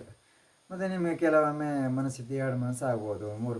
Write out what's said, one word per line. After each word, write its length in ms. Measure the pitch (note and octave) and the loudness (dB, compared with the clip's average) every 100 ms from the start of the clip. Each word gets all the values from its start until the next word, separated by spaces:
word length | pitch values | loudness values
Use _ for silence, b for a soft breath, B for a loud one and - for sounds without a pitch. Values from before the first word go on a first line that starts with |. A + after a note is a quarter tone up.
ಇದೆ. 120 | - - b b b b - | -14 -20 b b b b -12
ಮತ್ತು 160 | F#3 F#3+ | -4 -2
ನಿಮಗೆ 220 | F#3 E3+ D#3+ | 0 0 2
ಕೆಲವೊಮ್ಮೆ 480 | E3 D#3 D3+ D3 D3 C#3+ C3 C3 | 6 6 6 2 0 0 0 0
ಮನಸ್ಥಿತಿ 360 | C3+ B2+ A#2 C3+ | -2 -4 -6 -2
ಎರಡು 160 | C3 B2 | -2 0
ಮನಸ್ಸು 220 | B2 B2 C3 | -2 -2 0
ಆಗ್ಬೋದು, 380 | A2+ G#2+ F#2+ G#2 G#2 | 0 -2 -4 -4 -4
ಮೂರು 140 | A#2+ | -4